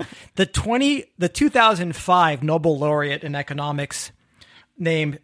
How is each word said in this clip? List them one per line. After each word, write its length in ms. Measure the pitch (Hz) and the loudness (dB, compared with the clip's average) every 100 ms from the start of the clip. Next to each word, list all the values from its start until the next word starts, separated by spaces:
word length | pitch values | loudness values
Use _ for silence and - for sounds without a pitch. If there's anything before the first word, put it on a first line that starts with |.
| - | -14
<laughs> 200 | - - - | -18 -8 -2
the 100 | 190 | -2
twenty, 600 | - 214 240 285 285 - - | -2 -2 0 2 0 -6 -4
the 100 | 175 | -2
two 200 | - 294 | 2 2
thousand 480 | 247 226 190 175 156 | 4 4 2 -2 -4
five 480 | - 180 160 139 | 2 4 4 2
Nobel 340 | 151 165 160 143 | 0 0 0 0
laureate 460 | 147 151 143 143 | 0 0 -2 -4
in 100 | 151 | -6
economics 800 | 143 143 143 147 143 139 - - _ _ _ _ _ _ - | -8 -6 -6 -6 -6 -6 -10 -12 _ _ _ _ _ _ -6
named 400 | 165 160 151 143 | -2 0 -2 -6